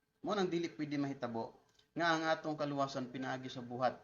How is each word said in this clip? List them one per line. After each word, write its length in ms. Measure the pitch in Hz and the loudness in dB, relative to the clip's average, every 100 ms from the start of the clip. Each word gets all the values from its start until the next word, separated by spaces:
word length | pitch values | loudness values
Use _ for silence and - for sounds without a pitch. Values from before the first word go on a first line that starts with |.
| _ _ | _ _
Mo 80 | 160 | -2
nang 160 | 208 180 | 2 2
dili 240 | 170 165 | 2 -2
pwede 240 | - 147 143 | -2 -2 0
mahitabo 560 | 139 135 120 113 107 - _ _ _ | 0 -2 -2 -2 -4 -8 _ _ _
nga 240 | 151 170 160 | 0 2 4
ang 80 | |
atong 320 | 160 160 156 151 | 4 2 0 0
kaluwasan 560 | 147 143 135 135 123 | 0 2 0 0 -4
pinaagi 400 | 127 131 131 127 | -4 -4 -4 -4
sa 80 | 131 | -8
buhat 400 | 120 123 127 - | -6 2 2 2